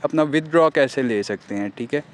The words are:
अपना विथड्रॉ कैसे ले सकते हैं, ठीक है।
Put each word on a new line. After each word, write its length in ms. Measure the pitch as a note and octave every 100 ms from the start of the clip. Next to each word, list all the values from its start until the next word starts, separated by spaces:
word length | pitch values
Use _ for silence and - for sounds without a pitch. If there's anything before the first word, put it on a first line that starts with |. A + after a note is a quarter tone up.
अपना 180 | D3 D#3+
विथड्रॉ 480 | D3+ C#3 D#3 E3 D#3+
कैसे 320 | D3+ C3 -
ले 200 | B2 G#2+
सकते 320 | G2+ G2+ -
हैं, 160 | G2+ G2+ -
ठीक 160 | A#2
है। 80 | C#3+ -